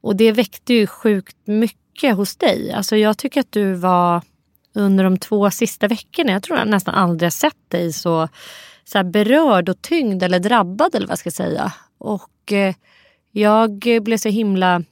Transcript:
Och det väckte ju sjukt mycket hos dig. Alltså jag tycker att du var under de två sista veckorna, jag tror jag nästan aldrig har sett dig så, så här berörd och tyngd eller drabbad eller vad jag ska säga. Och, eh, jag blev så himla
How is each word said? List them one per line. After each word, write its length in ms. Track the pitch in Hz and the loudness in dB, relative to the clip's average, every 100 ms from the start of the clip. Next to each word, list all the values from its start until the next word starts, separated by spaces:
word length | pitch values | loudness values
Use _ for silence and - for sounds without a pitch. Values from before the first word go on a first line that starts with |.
Och 160 | - 196 | -4 2
det 160 | 226 | 2
väckte 420 | 220 220 - - | 2 -2 -4 0
ju 120 | 240 208 | 2 2
sjukt 500 | - 226 208 - - | 0 0 0 -4 -18
mycket 720 | - 214 226 - _ - 294 196 | -4 -2 -2 -4 _ -4 -2 0
hos 200 | 202 - | -2 -2
dig. 360 | 302 196 220 | 0 0 -2
Alltså 240 | 208 196 214 | -6 -2 2
jag 220 | 214 214 | 2 0
tycker 220 | 269 285 | -4 -4
att 120 | 254 | -2
du 220 | 208 202 | -2 -2
var 480 | 180 180 180 175 170 - _ _ _ _ | -2 0 2 2 0 -4 _ _ _ _
under 300 | 214 202 196 | -2 2 4
de 140 | 190 185 | 2 0
två 320 | - 214 202 | -2 0 0
sista 380 | - 226 - 208 | 0 -4 -2 -2
veckorna, 440 | 220 - - 294 | -2 -6 -4 -2
jag 100 | 190 | -2
tror 160 | - 339 | -2 -2
jag 100 | 220 | 0
nästan 260 | 208 - | 0 0
aldrig 320 | - 180 165 170 | 0 0 0 -2
har 40 | |
sett 400 | - 302 - _ | 0 -2 -2 _
dig 220 | 175 175 | -4 -4
så, 360 | 151 175 165 160 - - - - - | -4 -2 -2 -2 -6 -20 -20 -20 -20
så 140 | _ 202 | _ -2
här 60 | |
berörd 640 | 185 196 208 277 320 196 175 | 0 0 4 4 4 2 2
och 140 | 185 | -6
tyngd 400 | - 330 247 190 | -4 -2 0 -2
eller 160 | 185 180 | 0 0
drabbad 560 | 190 240 180 190 330 | 2 0 0 0 -2
eller 120 | 220 196 | -2 -4
vad 60 | |
jag 60 | 170 | -6
ska 120 | - | -8
säga. 420 | - - - 139 - _ _ | -6 -6 -4 -4 -6 _ _
Och, 540 | - 208 - _ - | -8 -8 -10 _ -4
eh, 220 | 202 196 185 _ _ _ _ _ | -2 0 -4 _ _ _ _ _
jag 380 | 208 208 214 226 202 240 226 | 0 2 4 2 -2 0 0
blev 140 | 214 226 | 0 -2
så 120 | 220 | -2
himla 540 | 208 214 190 185 175 165 | -2 0 0 2 0 -4